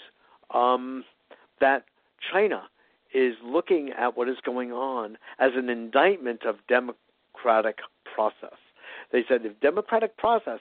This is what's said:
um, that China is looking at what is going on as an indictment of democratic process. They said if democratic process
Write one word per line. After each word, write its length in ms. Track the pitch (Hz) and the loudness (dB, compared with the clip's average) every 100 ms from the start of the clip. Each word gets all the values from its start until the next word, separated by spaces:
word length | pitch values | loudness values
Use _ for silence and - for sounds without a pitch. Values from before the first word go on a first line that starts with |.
| - _ _ _ - | -20 _ _ _ -4
um, 520 | 117 123 127 127 131 - _ _ - _ _ | 2 4 2 -2 -12 -14 _ _ -20 _ _
that 240 | 135 135 - _ _ _ - | 2 2 -4 _ _ _ -4
China 300 | 185 208 113 - _ _ _ _ | 0 0 -2 -8 _ _ _ _
is 220 | 131 127 113 | 0 0 0
looking 460 | 120 151 - 175 139 - | -4 -2 2 0 0 -2
at 200 | 123 120 | -2 0
what 120 | 123 | -2
is 80 | 127 | -4
going 280 | - 123 123 | -6 -6 -6
on 440 | 120 135 127 107 110 - - | -6 -4 -4 -8 -12 -20 0
as 140 | 131 | 2
an 140 | 127 123 | 2 -2
indictment 760 | 117 117 131 175 196 127 113 | -4 0 2 4 2 -4 -4
of 120 | 123 104 - | -6 -6 0
democratic 1120 | 123 123 117 _ _ _ - 120 110 107 - - _ - | 0 0 -10 _ _ _ -4 2 2 2 -4 -14 _ -10
process. 440 | - 107 - - - _ _ - - - | -2 -2 -4 -14 -20 _ _ -20 -18 -2
They 120 | 123 113 | -2 2
said 160 | 123 | 0
if 140 | 110 104 | 0 0
democratic 560 | 139 185 208 226 220 - | 0 0 0 0 0 0
process 440 | 220 226 147 113 | 0 2 -2 -10